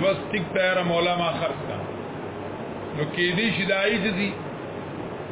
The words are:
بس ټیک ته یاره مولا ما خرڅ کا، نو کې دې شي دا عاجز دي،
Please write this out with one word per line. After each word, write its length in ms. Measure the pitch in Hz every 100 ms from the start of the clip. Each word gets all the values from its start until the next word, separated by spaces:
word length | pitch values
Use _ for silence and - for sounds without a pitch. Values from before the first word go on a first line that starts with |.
بس 140 | 180 190 -
ټیک 100 | 208 160
ته 60 | 190
یاره 240 | 185 185
مولا 320 | 175 170 175 175
ما 160 | 170
خرڅ 280 | - 165 - 135
کا، 100 | 101 - - - - - - - - - - - 147
نو 60 | 151 175
کې 220 | 175 175
دې 200 | 226 160
شي 80 | 190
دا 140 | 196
عاجز 340 | 208 233 208
دي، 180 | 185 202 - - - - - - - - - -